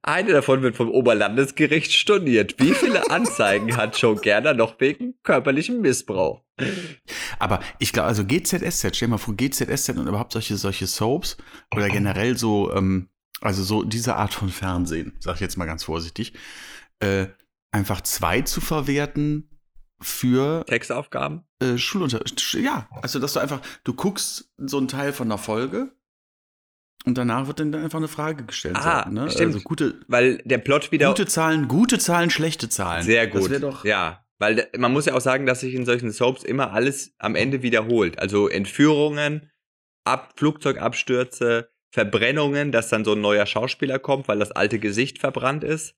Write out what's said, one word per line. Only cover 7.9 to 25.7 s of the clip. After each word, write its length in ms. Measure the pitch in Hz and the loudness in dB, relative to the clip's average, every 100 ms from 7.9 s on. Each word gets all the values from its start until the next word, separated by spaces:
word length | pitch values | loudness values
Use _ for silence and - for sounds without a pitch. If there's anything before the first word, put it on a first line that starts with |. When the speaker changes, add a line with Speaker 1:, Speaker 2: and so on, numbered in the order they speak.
Speaker 2:
glaub, 140 | 117 85 | 0 0
also 180 | 107 | 0
G 180 | 95 151 | 0 0
Z 200 | - 190 | 0 -2
S 180 | - - | -2 -2
Z, 160 | 98 - | -2 0
stell 100 | 117 | 0
dir 60 | |
mal 60 | 110 | 0
vor, 180 | - 101 | -2 -2
G 120 | 135 | -2
Z 200 | - 135 | -2 -2
S 160 | 135 | -2
Z 120 | - 117 | -2 -4
und 120 | 67 | -2
überhaupt 240 | 104 120 | -4 -4
solche, 240 | 113 - 101 | -6 -4 -2
solche 320 | 98 - 95 | -2 -2 -4
Soaps 480 | - 107 151 - - - - _ | -2 0 0 -2 -10 -18 -20 _
oder 140 | - - | -2 0
generell 480 | 101 101 92 117 123 | 2 0 0 0 0
so, 360 | 113 104 92 | 2 2 2
ähm, 360 | 98 95 95 92 _ _ - | 0 2 0 -2 _ _ -6
also 220 | 107 98 | -4 -2
so 220 | 95 107 | 0 0
diese 320 | - 113 117 - | 0 -2 -2 -2
Art 180 | 101 | -2
von 140 | - 98 | -2 -6
Fernsehen, 680 | - 95 90 87 82 62 - | -4 -4 -2 -2 -4 -8 -8
sag 160 | 90 82 | -8 -6
ich 40 | |
jetzt 160 | 92 - | -6 -6
mal 100 | 82 | -6
ganz 180 | 80 | -8
vorsichtig, 480 | - 82 82 - 113 - - - - - - _ | -6 -6 -6 -8 -10 -12 -20 -18 -18 -20 -20 _
äh, 280 | 104 98 95 - _ _ _ | 0 0 -2 -8 _ _ _
einfach 300 | 104 98 87 | -2 -2 -4
zwei 400 | - - 80 104 | -4 -2 0 0
zu 200 | - - | 0 -4
verwerten 920 | - 156 143 139 147 - 147 151 - - _ - - _ | -2 -2 0 -2 -2 -2 0 -2 -6 -20 _ -20 -20 _
für 640 | - - 123 127 143 165 - | -10 -2 2 2 2 -2 -2
Speaker 1:
Textaufgaben? 760 | 117 - 120 - 127 143 160 _ _ | -4 -2 -6 -6 -6 -6 -8 _ _
Speaker 2:
äh, 140 | 127 123 | 0 0
Schulunter-, 460 | - 202 156 117 | -2 -2 -2 -2
Sch-, 340 | - - - - | -4 -6 -4 -2
ja, 280 | 262 - - - | -2 -4 -8 -10
also 160 | - 143 | -6 -4
dass 140 | 131 | -2
du 60 | 165 | -2
einfach, 200 | 139 139 - - | -2 -6 -10 -8
du 100 | - | -8
guckst 560 | 123 202 202 - - - _ | -2 -2 -2 -8 -8 -14 _
so 220 | 135 143 | -4 -2
einen 100 | 127 | -2
Teil 240 | 135 143 | -2 -4
von 160 | 139 117 | -4 -4
einer 100 | 104 | -4
Folge 540 | - 110 131 | -2 -4 -2